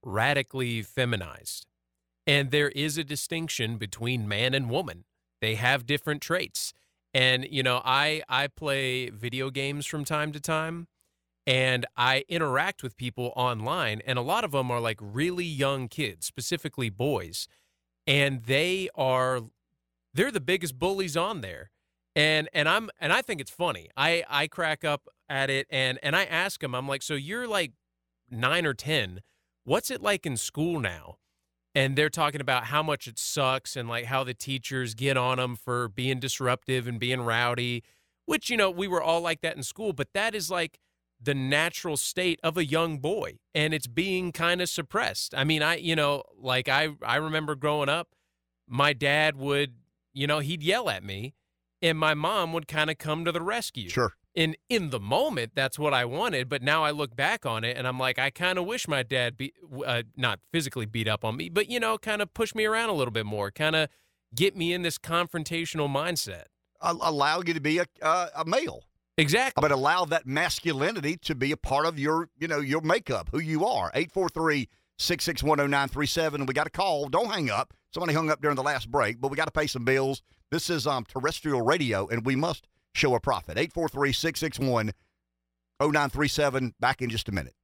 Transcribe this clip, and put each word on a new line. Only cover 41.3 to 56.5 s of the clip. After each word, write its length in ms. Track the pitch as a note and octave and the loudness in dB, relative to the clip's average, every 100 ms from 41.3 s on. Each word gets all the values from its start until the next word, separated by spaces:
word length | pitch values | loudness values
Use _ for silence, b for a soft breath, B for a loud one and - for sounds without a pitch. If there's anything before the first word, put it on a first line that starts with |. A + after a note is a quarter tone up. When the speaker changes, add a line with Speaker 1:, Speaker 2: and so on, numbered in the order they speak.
Speaker 1:
natural 600 | C#3 C3 C#3+ E3 - F3 D3 | 0 2 2 2 -2 -4 -2
state 460 | - - F3+ E3 | -2 0 0 0
of 140 | E3 D#3+ | 0 0
a 80 | D#3 | 0
young 320 | D#3 E3 D3+ | 2 0 0
boy, 400 | C#3 G#3 C#3+ - _ D#3+ | -2 -2 -4 -10 _ 0
and 180 | D3+ | 0
it's 140 | D#3 B2 | 0 -4
being 460 | A#2 F#3+ F#3 F3+ | -2 0 0 -2
kinda 340 | - E3+ F3 F3+ | 0 0 2 0
suppressed. 680 | - D3+ G3+ B3 - - | -4 -4 -2 -2 -2 -6
I 120 | C3 C#3 | -2 2
mean, 180 | D#3 | 4
I, 140 | D3+ E3 | 4 2
you 180 | E3 D#3+ | 0 2
know, 280 | C#3+ C#3+ - G2 | 2 0 -4 -10
like, 300 | B2+ B2+ B2+ | 0 0 4
I, 220 | C3+ D#3 D3 | 2 2 -2
I 120 | A2 B2 | 0 0
remember 400 | D#3 D#3 D3+ C#3+ | 0 -2 -2 -2
growing 320 | D3 D3+ C#3 | 0 2 2
up, 220 | D#3 E3+ _ _ _ _ _ _ | 0 -4 _ _ _ _ _ _
my 240 | A#2+ C#3+ | 2 4
dad 460 | C3+ C#3 D3 D#3 C#3+ | 4 2 4 4 2
would, 380 | C3+ C#3 C#3+ A#2 _ _ _ | 0 0 0 -4 _ _ _
you 140 | C3+ C#3+ | -6 0
know, 120 | D3+ | 0
he'd 240 | C#3 E3+ | 0 -4
yell 260 | D3+ G#3 A3+ | 0 0 0
at 160 | G2+ G2 | -4 -4
me, 300 | G2 A#2+ - _ _ _ _ | -8 -8 -14 _ _ _ _
and 160 | E3 D#3+ | 0 2
my 160 | D#3 | 2
mom 380 | D3+ D#3 G#3 E3+ | 2 2 0 0
would 160 | E3 - | -4 -4
kinda 280 | D#3 D3+ D#3+ | 0 0 0
come 280 | D3+ D#3 | -2 -2
to 80 | D#3+ | 0
the 100 | E3 | -2
rescue. 460 | E3+ A#3 - - F#2 | -2 -4 -6 -8 -4
Speaker 2:
Sure. 240 | G#2 A#2 - _ | 0 0 0 _
Speaker 1:
And 220 | - D#3+ D#3+ _ | 0 0 0 _
in 220 | A#3 E3 | 0 0
the 80 | B2 | -4
moment, 520 | G2+ C3+ D4 F#3+ A#2 - | 0 2 2 0 -4 -2
that's 220 | C3+ - | -2 0
what 160 | D3+ | 2
I 120 | C3+ B2 | 2 2
wanted, 420 | C3+ A#3 D3 | 0 -2 -2
but 140 | B2 | -2